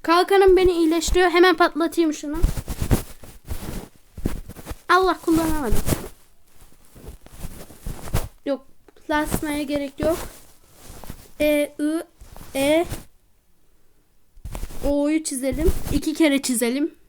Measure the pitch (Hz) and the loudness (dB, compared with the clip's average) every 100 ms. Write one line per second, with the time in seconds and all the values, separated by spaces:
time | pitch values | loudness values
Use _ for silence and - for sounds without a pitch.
0 | - 339 370 392 392 359 370 339 330 330 | 2 2 4 6 6 6 4 4 2 2
1 | 320 359 359 339 370 339 339 294 320 330 | 2 2 4 6 6 6 2 2 -2 2
2 | 320 302 294 311 - - - - - - | 0 0 -6 0 0 0 -8 -6 -2 -2
3 | - - - - - - - - - - | -2 -16 -20 -20 -12 -10 -8 -12 -14 -20
4 | - - - - - - - - - 359 | -20 -6 -6 -4 -10 -18 -16 -16 0 2
5 | 370 320 - 320 320 311 247 - - 330 | 2 0 0 0 2 0 4 4 4 -2
6 | - - - - - - - - - - | -4 -18 -20 -20 -20 -20 -20 -20 -20 -20
7 | - - - - - - - - - - | -20 -20 -20 -14 -14 -14 -18 -14 -12 -10
8 | - - - - 285 269 - - - - | -2 -2 -2 -8 -6 -6 -8 -20 -20 -20
9 | - 302 311 - 311 294 285 285 277 - | -2 -2 -2 -4 -4 -4 -4 -4 -6 -2
10 | 302 349 - - - - _ - - - | -2 -2 -6 -16 -20 -20 _ -20 -20 -16
11 | - - - - 294 294 294 - 294 320 | -16 -16 -18 -2 0 2 -2 -4 -4 -4
12 | - _ - - - 269 277 311 349 - | -8 _ -20 -18 -10 -2 2 2 0 -6
13 | - _ _ _ _ _ _ _ - _ | -12 _ _ _ _ _ _ _ -20 _
14 | _ _ _ - - - - - 277 285 | _ _ _ -16 -12 -10 -8 -4 0 0
15 | 294 320 311 262 269 254 320 - - 294 | 0 0 -2 -6 -4 0 2 2 -2 -2
16 | 311 302 320 277 - 233 233 262 311 - | -2 2 2 2 -2 -2 -2 -2 -4 -8